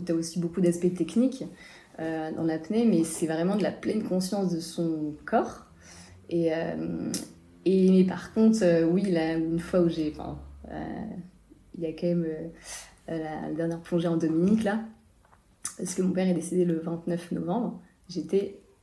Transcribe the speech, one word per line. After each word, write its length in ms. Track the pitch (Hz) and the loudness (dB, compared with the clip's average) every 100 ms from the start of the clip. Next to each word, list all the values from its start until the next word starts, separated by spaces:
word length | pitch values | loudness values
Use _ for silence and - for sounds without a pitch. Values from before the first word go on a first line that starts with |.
t'as 100 | 175 | -2
aussi 260 | 165 170 180 | -2 -2 -4
beaucoup 200 | 170 190 | -2 2
d'aspects 340 | 175 170 180 180 | 2 4 0 0
techniques, 480 | 160 233 262 - 160 - - - - - | 0 2 2 0 -12 -14 -20 -20 -20 -10
euh, 320 | 160 160 160 | -6 -4 -6
dans 120 | 160 | -2
l'apnée, 420 | 165 160 - 220 226 | -2 -2 -2 2 4
mais 180 | 165 | 4
c'est 240 | 165 - 160 | 2 -2 -2
vraiment 280 | 160 180 214 | 0 2 2
de 80 | |
la 80 | 160 | 0
pleine 320 | - - 214 | -2 -2 -2
conscience 480 | - 185 185 202 180 | 0 -2 0 0 0
de 80 | 165 | -2
son 540 | - - 165 156 151 147 | -4 -4 -2 -2 -4 -6
corps. 440 | - 226 - - - - - - - - - | 0 0 0 -8 -20 -20 -20 -20 -20 -20 -4
Et, 220 | 170 165 | 0 0
euh, 580 | 160 165 160 170 165 - - - - - - 180 | 0 -2 -4 -6 -4 -4 -6 -10 -20 -20 -4 2
et, 260 | 190 185 | 6 8
mais 120 | 185 | 6
par 300 | 185 - - | 6 0 -4
contre, 300 | 220 220 220 | 4 4 6
euh, 200 | 175 165 165 | 4 6 4
oui, 260 | 180 190 | 2 2
là, 220 | 165 160 | 2 0
une 260 | 165 160 170 | 0 0 -2
fois 220 | - 185 | 0 2
où 80 | 170 | 2
j'ai, 220 | 160 151 | 2 -4
enfin, 280 | - - 143 - - - | -4 -10 -12 -14 -18 -14
euh, 120 | - - - - 180 - - _ - _ - | -12 -10 -8 -10 -10 -14 -20 _ -20 _ -10
il 60 | |
y 20 | 160 | -8
a 60 | |
quand 160 | 160 175 | -4 0
même, 180 | 175 160 | 0 0
euh, 200 | 156 165 - - - - - - | -4 -10 -14 -16 -16 -16 -16 -8
la, 400 | 165 156 151 156 | -6 -6 -8 -6
la 40 | |
dernière 280 | 156 165 165 | -4 -2 -4
plongée 260 | - 175 170 | -2 0 2
en 100 | 165 | 2
Dominique, 460 | 160 160 185 220 | 2 4 4 4
là, 200 | 196 220 - - _ _ _ _ _ _ - - | 2 -2 -6 -16 _ _ _ _ _ _ -12 -8
parce 160 | 180 | -6
que 80 | - | 0
mon 100 | 185 | 0
père 160 | 175 185 | 2 2
est 60 | |
décédé 320 | 170 - 180 175 | 0 0 2 2
le 140 | 160 | 0
vingt-neuf 520 | 170 165 - 170 - | -2 -6 -4 -4 -4
novembre. 480 | 175 165 220 220 - - _ - | -6 -2 -2 -2 -6 -18 _ -10
J'étais 500 | 175 151 196 208 - _ _ | -8 0 0 0 -10 _ _